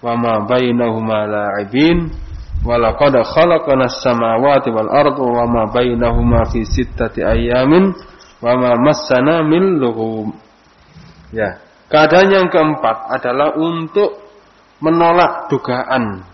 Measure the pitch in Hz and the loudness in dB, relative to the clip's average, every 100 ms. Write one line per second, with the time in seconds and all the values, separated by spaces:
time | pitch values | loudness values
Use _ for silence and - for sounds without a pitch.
0 | 120 117 117 110 101 127 127 120 120 110 | -4 -2 0 -2 0 0 0 0 0 -2
1 | 110 110 104 104 104 98 101 127 160 170 | -2 -2 -2 -4 -4 -6 -4 0 2 2
2 | 165 - - - - - 120 120 113 110 | -2 -10 -12 -14 -10 -6 -2 0 0 2
3 | 143 131 110 - 170 165 - 135 127 - | 2 2 0 2 2 2 2 0 0 -2
4 | 131 120 117 113 139 139 131 113 107 139 | -2 0 0 0 2 2 0 -4 0 2
5 | 147 135 127 120 120 117 107 120 123 117 | 2 0 -2 0 0 0 0 0 0 0
6 | 120 117 117 120 110 120 107 - 127 - | 0 2 2 2 0 -2 -2 -2 -4 -4
7 | 113 - 101 113 117 123 131 165 190 180 | -6 -2 -2 0 0 0 4 4 4 -2
8 | - - - _ 117 127 123 120 135 151 | -12 -20 -20 _ 0 2 2 2 2 0
9 | - 127 135 165 156 160 196 170 127 110 | 0 0 2 0 2 2 2 2 0 -2
10 | 113 110 110 - _ _ _ _ _ - | -6 -6 -8 -10 _ _ _ _ _ -20
11 | - - - 110 104 - - _ _ 151 | -20 -20 -12 -4 -4 -6 -20 _ _ 2
12 | 151 170 196 196 180 170 156 151 113 110 | 4 4 4 2 2 2 0 0 -2 -4
13 | - 127 127 127 147 151 165 165 160 - | -6 -6 -4 -2 -2 -2 -4 -6 -4 -2
14 | 202 - - - _ _ _ _ 156 170 | -2 -4 -20 -20 _ _ _ _ 0 2
15 | 170 175 170 - - 135 - 123 - 131 | 4 4 2 -2 -6 -6 -4 -6 -2 -2
16 | 113 95 90 | -4 -8 -16